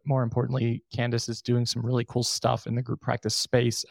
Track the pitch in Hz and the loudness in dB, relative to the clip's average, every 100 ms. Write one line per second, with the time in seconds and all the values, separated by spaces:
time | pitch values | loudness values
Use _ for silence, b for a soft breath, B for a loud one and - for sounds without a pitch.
0 | 143 131 117 123 123 131 120 113 - - | 0 0 2 0 0 0 0 0 -4 -2
1 | 120 117 - 113 - 120 120 117 117 123 | 0 0 -2 -4 0 2 2 -2 0 0
2 | 120 123 120 - - 123 - 117 123 - | 0 -2 0 0 2 0 -2 -4 -2 -4
3 | - - 107 - - 127 117 113 - | -2 -2 0 -2 2 2 2 0 0